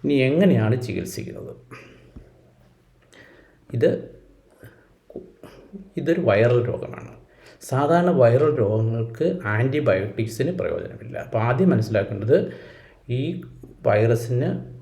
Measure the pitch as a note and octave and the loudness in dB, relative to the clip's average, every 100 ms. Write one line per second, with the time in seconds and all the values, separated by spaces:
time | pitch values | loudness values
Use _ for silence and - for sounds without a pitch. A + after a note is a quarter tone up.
0 | C#3+ C#3+ C3 D#3 F#3+ B2 A2 B2+ - F#2 | 0 2 2 4 4 4 2 0 -2 -8
1 | E2+ - F#2 - - - - - - - | -8 -10 -12 -14 -16 -18 -20 -20 -20 -20
2 | - - - _ _ _ _ _ _ _ | -20 -20 -20 _ _ _ _ _ _ _
3 | _ - - - _ _ _ A#2 - - | _ -20 -20 -20 _ _ _ 0 0 0
4 | - - - _ _ _ - _ _ _ | -8 -20 -20 _ _ _ -20 _ _ _
5 | _ - - _ - - - - - F3+ | _ -18 -18 _ -20 -20 -20 -20 -14 -8
6 | C#3+ E3 - G2+ A#2 A#2+ A2+ - - - | -2 0 2 4 4 4 0 -6 -10 -14
7 | - - - _ - - - C3 C#3+ E3+ | -16 -20 -20 _ -20 -20 -4 0 2 4
8 | F3+ D3 A#2+ B2 D3+ C3 G#2 A2 A2+ A2+ | 4 6 6 6 4 2 0 2 0 -2
9 | A2+ - E3 F3+ G#2 G#2+ C3 D3 C3+ F#2+ | -6 -2 -2 -2 -2 0 0 2 2 0
10 | G2+ - A2 - C3 F#3 - E2+ F2 - | 0 -4 -6 -2 -4 -2 -4 -4 -8 -14
11 | - - - A2+ A#2 B2+ F#3 A#2+ - A2 | -12 -12 -6 -2 0 4 4 4 2 0
12 | - G2+ A2 E3 - - - - - - | -2 -4 2 2 2 -10 -20 -20 -20 -20
13 | - B2 D3+ F3+ - - - - A#2 G#2 | -8 -6 -4 -8 -12 -18 -20 -4 0 4
14 | A2+ A2+ A#2 B2 D#3+ F#3 - - | 4 2 0 -2 -2 -4 -10 -18